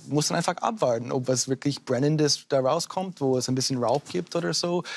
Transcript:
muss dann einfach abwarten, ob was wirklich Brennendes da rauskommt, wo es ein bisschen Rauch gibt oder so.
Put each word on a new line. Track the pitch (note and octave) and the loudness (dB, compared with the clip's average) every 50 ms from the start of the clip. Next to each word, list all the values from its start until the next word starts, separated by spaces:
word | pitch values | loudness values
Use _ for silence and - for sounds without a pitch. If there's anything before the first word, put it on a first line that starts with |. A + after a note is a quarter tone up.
| - C3 | -8 -4
muss | C3+ D3 D3+ - | -2 0 0 0
dann | - E3+ | 0 0
einfach | E3+ - F3 - | 0 -2 -2 0
abwarten, | - - A#3 G#3+ - C3 A#2+ A#2 A#2+ - | -2 -2 0 2 2 2 2 0 -2 -2
ob | - C3+ B2+ B2 | -2 -2 0 0
was | C3 B2+ - - | 0 0 0 -2
wirklich | C3+ B2+ - C#3+ C#3 - - | -2 -2 0 -2 -2 -2 -2
Brennendes | - B2+ A#2+ C3+ D3 D#3 D3+ D#3 C#3+ - - - - | -2 0 2 2 2 4 4 2 2 2 -2 -2 0
da | - C3+ | 0 2
rauskommt, | C3 C3 C#3+ E3+ E3 - - F#3+ F#3 F#3+ F3 - | 2 2 2 0 -2 -4 -4 -4 -6 -6 -4 -2
wo | C#3+ C3+ C3 B2+ | 0 2 2 2
es | B2 - | 2 0
ein | C3 | 0
bisschen | C3 C3 - C#3 B2 | 0 0 0 0 0
Rauch | A#2+ A2+ B2 D3 - - | 2 2 2 0 0 -2
gibt | - F3+ E3+ - - | -4 -6 -4 -4 -4
oder | F3 E3 F3 D#3+ | -4 -2 -2 -2
so. | - - F3 F3 F3 E3 - - | -2 -2 0 0 -2 -2 -4 -8